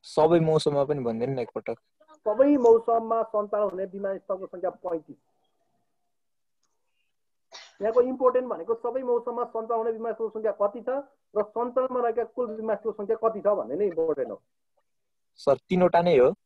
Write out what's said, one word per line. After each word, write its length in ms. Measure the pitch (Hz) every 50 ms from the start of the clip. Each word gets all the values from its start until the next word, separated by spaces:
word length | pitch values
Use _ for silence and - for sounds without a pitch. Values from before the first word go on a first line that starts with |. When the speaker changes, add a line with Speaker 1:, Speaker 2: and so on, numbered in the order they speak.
| _
Speaker 1:
सबै 360 | - - - 151 160 170 170
मौसममा 440 | 160 160 156 156 - 156 143 143 139
पनि 160 | 139 151 143
भनिदिनु 340 | 127 117 113 113 120 131 135
न 60 | 131
एकपटक। 360 | 120 - _ 117 - - 117 _ _ _ _ _ _ _ - _ _ 214
Speaker 2:
सबै 300 | 208 220 269 285 294 277
मौसममा 680 | 240 233 226 226 226 - 233 226 226 220 226 226 220
सञ्चालन 400 | 220 - 208 208 208 220 208 208
हुने 220 | 196 170 185 196
विमानस्थलको 600 | 190 185 196 196 196 196 190 _ _ 196 185 190
सङ्ख्या 240 | 170 - 180 175 180
पैँतिस। 460 | 170 - - 180 170 165 151 - 143 _ _ _ _ _ _ _ _ _ _ _ _ _ _ _ _ _ _ _ _ _ _ _ _ _ _ _ _ _ _ _ _ _ _ _ _ _ _ _ _ _ _ _ _ _ _ _ - - - - _ _
यहाँको 200 | 196 220 226 247
इम्पोर्टेन्ट 460 | 247 254 262 247 262 254 240 254 254 247
भनेको 280 | 214 165 165 226 226
सबै 260 | 226 - 240 233 262
मौसममा 420 | 262 247 240 240 233 247 226 240 240
सञ्चालन 340 | 233 - 226 220 220 233 226
हुने 140 | 226 240
विमानस्थलको 380 | 226 220 226 233 214 220 226 214
सङ्ख्या 220 | - 220 214 220
कति 300 | - - 202 202 - 247
छ 80 | 214 - 254 277 285 _ _ _ _ _ _ 208
र 60 | 208
सञ्चालनमा 580 | 208 _ 226 240 247 247 262 254 254 247 247
रहेका 220 | 240 233 226 240 226
कुल 240 | 226 _ - 247 220
विमानस्थलको 440 | 214 220 220 220 214 208 - 226
सङ्ख्या 240 | 208 - 208 196 226
कति 260 | 220 - 226 220 208
छ 60 | 165 202
भन्ने 280 | 208 190 131 110 135
नै 100 | 175 208
इम्पोर्टेन्ट 440 | 202 170 156 160 160 151 143 127 117
हो। 120 | 101 - _ _ _ _ _ _ _ _ _ _ _ _ _ _ _ _ _ _ _
Speaker 1:
सर, 200 | _ - - 139
तिनवटा 460 | - _ _ 185 180 180 175 - 170
नै 160 | 170 175 170 131
हो? 140 | 123 139 196 _ _